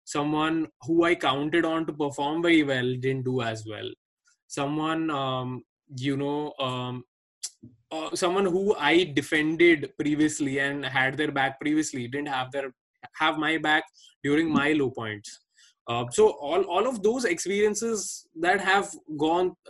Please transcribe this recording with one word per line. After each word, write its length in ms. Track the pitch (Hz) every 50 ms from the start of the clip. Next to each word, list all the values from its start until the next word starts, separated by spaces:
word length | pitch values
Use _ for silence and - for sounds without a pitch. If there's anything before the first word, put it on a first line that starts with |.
| _
Someone 640 | - - 151 143 151 156 156 156 160 165 160 156 - _ _ -
who 200 | 135 165 170 165
I 120 | 170 175
counted 500 | 170 - 139 131 139 147 151 156 170 160
on 220 | 160 160 160 160
to 60 | 151 151
perform 500 | 147 151 143 135 - 143 143 156 165 170
very 200 | 175 165 156 147
well 220 | 139 135 127 123 127 127 127
didn't 240 | 127 135 131 131 127
do 180 | 127 127 127
as 240 | 120 113 110 110 110
well. 220 | 110 104 104 107 107 - - _ _ _ _ _ _ _ _ _
Someone, 640 | - - 151 139 139 151 156 156 160 160 160 160 160
um, 540 | 151 139 135 131 131 127 127 127 127 123 - _ _ _ _ - 143
you 180 | 127 127 139 139
know, 380 | 139 143 143 143 147 147 151 - -
um, 440 | 135 127 127 127 127 127 123 123 120 _ _ _ _ _ _ _ - - _ _ - 120 _ _ _ -
uh, 240 | 156 156 156 - 170
someone 300 | - 190 175 180 196 196
who 300 | 185 165 190 196 202 214
I 300 | - 143 147 160 175 185 156 135
defended 760 | 151 143 - 170 151 151 156 165 160 175 175 165 147 135 - -
previously 640 | - 151 147 151 147 156 151 151 - 147 135 131 139
and 260 | 139 139 143 143 135
had 320 | 131 131 131 131 135 131
their 140 | 139 151 151
back 280 | 139 139 131 135 135 -
previously 480 | - 151 151 156 151 - - 131 120
didn't 200 | 120 131 143 143
have 240 | 147 135 131 127 131
their, 200 | 131 139 135 131 - _ _ _ _ _ - - -
have 240 | - 156 160 156 156
my 180 | 151 151 160
back 280 | 156 151 151 151 160 156 - _ - - - _ _ -
during 280 | 139 147 156 165 160
my 220 | 151 - 139 151 156
low 180 | 151 139 123
points. 480 | - 123 113 110 107 104 - - - - _ _ _ _ _ _ _ _ -
Uh, 180 | - 117 117 123 123
so 180 | - - 214 214 - -
all, 200 | 147 143 165 190 190
all 240 | - 175 190 214
of 140 | 254 269 208 185
those 220 | 214 240 262 240
experiences 1040 | 180 170 165 - 180 196 202 208 214 208 - 226 233 226 202 - - - - - _ - 160
that 200 | 165 180 196 196
have 300 | - 190 190 202 190 - - 147 _ - -
gone, 380 | 143 151 160 170 175 185 180 - _ -